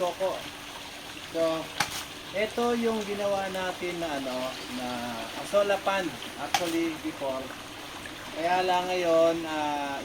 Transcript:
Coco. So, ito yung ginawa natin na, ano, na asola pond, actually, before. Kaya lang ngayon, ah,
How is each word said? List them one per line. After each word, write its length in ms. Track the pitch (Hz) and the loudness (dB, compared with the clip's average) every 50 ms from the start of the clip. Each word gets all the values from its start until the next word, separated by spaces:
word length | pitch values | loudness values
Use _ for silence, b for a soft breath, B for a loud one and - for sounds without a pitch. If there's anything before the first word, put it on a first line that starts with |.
Coco. 400 | 180 175 165 - 190 180 - - 143 - - - - - - - - - - - - - - 156 - - | 0 0 0 0 0 0 0 -2 -6 -8 -10 -12 -12 -12 -12 -12 -12 -12 -12 -12 -12 -12 -12 -12 -10 -4
So, 320 | 165 165 165 160 160 160 151 151 - - - - - - - - - - - - | 0 2 2 2 2 0 -2 -4 -2 -2 -2 -2 -2 -6 -8 -8 -10 -12 -10 -4
ito 320 | - 196 220 214 - 240 240 240 240 233 | 0 0 0 2 2 2 2 2 4 4
yung 240 | 233 226 220 214 208 | 2 2 2 2 0
ginawa 480 | 196 202 202 202 202 202 196 190 190 | -2 -2 0 2 2 2 2 0 0
natin 480 | 185 185 185 185 180 - 180 175 175 170 | -2 -2 -2 -2 -2 -2 -4 -4 -2 -2
na, 160 | 170 160 143 | -2 -2 -2
ano, 320 | 135 135 131 127 127 127 127 127 123 123 127 123 127 | -2 -2 -2 -2 -2 -2 -4 -4 -6 -8 -6 -6 -4
na 80 | 123 123 123 120 120 123 117 113 113 - - 147 143 | -4 -4 -4 -4 -4 -4 -4 -4 -6 -6 -6 -8 -4
asola 320 | - 196 202 202 202 196 - - | 2 4 4 6 6 4 2 2
pond, 240 | 196 196 196 180 151 123 - - - - - | 2 0 2 0 -2 -4 -6 -10 -10 -8 -8
actually, 560 | 147 151 - - 180 170 165 165 170 165 156 - 151 | -4 0 0 0 0 2 0 0 0 0 -2 -4 -6
before. 400 | 156 156 - 143 135 131 131 131 - - - - - - - - - - - - - - - - - | -6 -4 -4 -4 -2 -2 -4 -6 -8 -10 -12 -12 -12 -12 -12 -12 -10 -10 -10 -10 -10 -10 -10 -10 -8
Kaya 320 | - 156 160 175 180 185 185 | -4 0 2 4 4 4 4
lang 240 | 185 180 180 180 185 | 4 4 4 4 2
ngayon, 560 | 185 180 175 170 165 165 165 165 165 170 160 | 2 2 4 6 8 8 8 8 6 4 0
ah, 560 | 156 156 151 151 147 147 143 143 139 139 139 | -2 0 0 2 2 0 0 0 -2 -2 -4